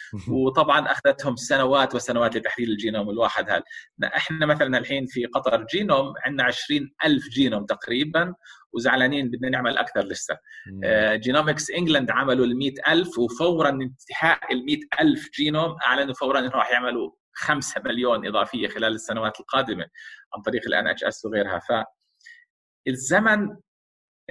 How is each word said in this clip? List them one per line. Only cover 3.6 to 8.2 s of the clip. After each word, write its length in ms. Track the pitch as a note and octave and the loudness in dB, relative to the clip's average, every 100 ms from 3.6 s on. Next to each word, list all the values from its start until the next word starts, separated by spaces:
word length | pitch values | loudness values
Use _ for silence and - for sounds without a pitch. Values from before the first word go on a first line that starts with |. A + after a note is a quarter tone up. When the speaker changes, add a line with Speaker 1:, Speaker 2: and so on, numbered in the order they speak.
| - - - - - - | -2 -14 -18 -6 -2 -2
Speaker 2:
إحنا 300 | - D#3 D3+ | -4 0 2
مثلًا 320 | D3+ C3+ B2+ | 2 2 0
الحين 280 | - C#3 B2+ | 0 -4 -4
في 200 | B2 A#2 | -4 -2
قطر 380 | - - A2+ | -2 2 0
جينوم 500 | A2 F3 G#3 C#3 C3+ - B2+ | 0 -2 2 2 2 -4 -4
عندنا 180 | C#3 | 0
عشرين 500 | B2 - - D3 C#3 - D#3 | 0 0 -2 -2 -2 -2 2
ألف 220 | C#3 - | 2 0
جينوم 360 | A#2+ C3 G#2+ G#2 | 0 2 2 -2
تقريبًا، 680 | G#2 - B2 D3+ D#3+ | -4 -2 -2 0 0